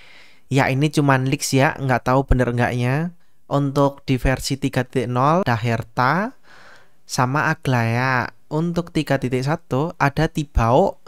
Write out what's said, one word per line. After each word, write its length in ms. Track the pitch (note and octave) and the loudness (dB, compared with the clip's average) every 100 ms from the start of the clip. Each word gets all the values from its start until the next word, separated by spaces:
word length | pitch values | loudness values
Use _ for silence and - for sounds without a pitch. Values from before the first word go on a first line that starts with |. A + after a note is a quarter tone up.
| - - - - - | -20 -20 -20 -20 -2
Ya 160 | C3+ A2 | 0 0
ini 240 | C3 D3+ | 0 0
cuman 320 | D3+ C#3+ C3 C3 | 2 2 2 0
leaks 320 | C#3+ - C3+ | -4 0 2
ya, 160 | D3 - | 2 0
nggak 240 | C3+ A#2+ C3 | -2 -2 2
tahu 240 | C3+ C#3 | 0 2
bener 240 | B2+ A#2+ | 2 2
nggaknya. 640 | A#2+ A2 B2 B2 C#3+ E3+ - - - - | 0 0 0 -2 -2 -4 -10 -20 -20 -4
Untuk 560 | C#3 C#3+ C#3 C#3 C#3 - | -2 0 2 0 0 -4
di 160 | B2+ | 0
versi 400 | C3+ C3 - C#3 | 0 -2 -4 -4
tiga 240 | C#3 C3 B2 | -2 -2 -2
titik 240 | C3 A2+ | -4 -2
nol 320 | B2 C#3 F3 | 0 2 2
ada 160 | G3 A2+ | 0 -2
Herta 800 | A#2+ A#2 - - B2+ E3+ A3+ - - - - - - - - | 0 -2 -4 0 2 2 -4 -10 -20 -20 -20 -20 -20 -20 -8
sama 400 | - B2+ D3 C#3+ | -2 0 0 0
Aglaya. 800 | D#3+ C#3+ B2 A2+ A#2 C3 B2+ G#2+ - - | -2 0 0 0 0 0 -2 -4 -10 -8
Untuk 400 | D3+ E3+ E3+ E3+ | -4 -2 -4 -4
tiga 240 | D#3+ D3 C3+ | -4 0 -2
titik 320 | B2+ B2+ C3+ | 0 -2 -2
satu 480 | E3 - C3 E3 - | -4 -4 -4 -4 -2
ada 320 | C#3+ - D#3+ | -2 0 -2
Tibao 720 | E3 D3 - A2+ C#3 F#3+ - | -2 -2 0 4 4 2 -2